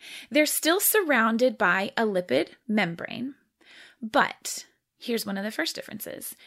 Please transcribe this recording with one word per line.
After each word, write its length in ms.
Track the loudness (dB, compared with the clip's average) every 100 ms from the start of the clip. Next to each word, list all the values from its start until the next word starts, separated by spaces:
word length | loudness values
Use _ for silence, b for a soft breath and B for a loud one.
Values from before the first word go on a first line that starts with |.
| B B B
They're 160 | 2 2
still 340 | 2 2 2
surrounded 800 | 4 2 4 4 2 4 2 4
by 340 | 2 2 0
a 100 | 0
lipid 460 | 0 0 2 0 0 -6 -2
membrane. 680 | 0 0 -2 -8 -8 -10 -10 _ _ B B B B
But 640 | -2 0 0 -2 -10 -10 -14 _ _ _
here's 280 | -6 -4 -4
one 100 | -6
of 80 |
the 60 | -6
first 240 | -4 -4
differences. 600 | -6 -10 -12 -12 -12 -12 b